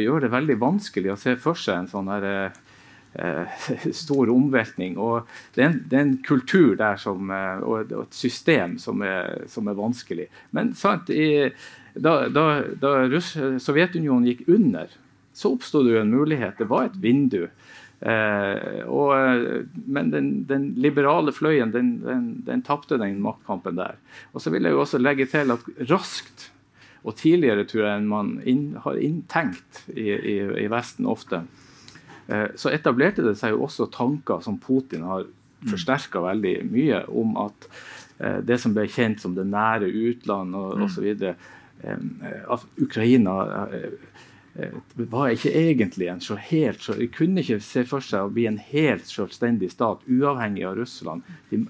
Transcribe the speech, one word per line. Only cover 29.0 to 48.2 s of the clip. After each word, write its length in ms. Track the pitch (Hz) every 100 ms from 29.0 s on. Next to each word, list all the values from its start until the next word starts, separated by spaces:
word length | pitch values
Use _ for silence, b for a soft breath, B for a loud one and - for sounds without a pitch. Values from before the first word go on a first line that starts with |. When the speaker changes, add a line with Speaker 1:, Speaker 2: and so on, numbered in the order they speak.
Speaker 1:
inntenkt 800 | 143 165 - 170 147 90 - - -
i, 220 | - 107
i, 220 | 101 110 101 101 -
i 60 | 104
Vesten 380 | 113 120 - -
ofte, 300 | 110 - 90 85 B B B B B B B B
eh, 240 | 104 107
så 160 | - 139
etablerte 540 | 147 156 123 160 202 131
det 80 | 101
seg 160 | 117 107
jo 80 | 143
også 220 | - 110 -
tanker 480 | 123 143 - 92 98
som 140 | 98
Putin 460 | - 131 131 87 85
har 160 | 95 90 - _ -
Speaker 2:
Mm. 100 | -
Speaker 1:
forsterket 520 | 98 85 147 - 98 87
veldig 280 | 110 101 - -
mye, 260 | 113 151 101 - 117
om 140 | 113 104
at, 280 | 104 - - B B B B -
eh, 200 | 107 98
det 140 | 101 120
som 120 | 120
ble 140 | 107 101
kjent 300 | - 117 107
som 120 | 98 90
det 60 | 98
nære 440 | 104 110 110 98
utland 680 | 104 113 120 - 101 92 92
og, 140 | 95 101
Speaker 2:
Mm. 60 |
Speaker 1:
og 60 | 101
så 140 | 127 101
videre, 300 | 104 95 85 B B B -
eh, 140 | - 52 - - - - 104
at 140 | 120 - -
Ukraina, 540 | 139 - 117 127 98 95 104 98 101
eh, 220 | - - - - - B B B -
eh, 140 | - - - -
var 340 | 117 117 139
ikke 240 | 117 -
egentlig 560 | 87 165 139 104 - 87
en 120 | 90
så 160 | - 101
helt, 440 | - 160 143 95
så 120 | - 107
de 100 | 117
kunne 340 | - 175 190
ikke 200 | - 107
se 220 | - 131
for 180 | 123 139
seg 240 | 127 104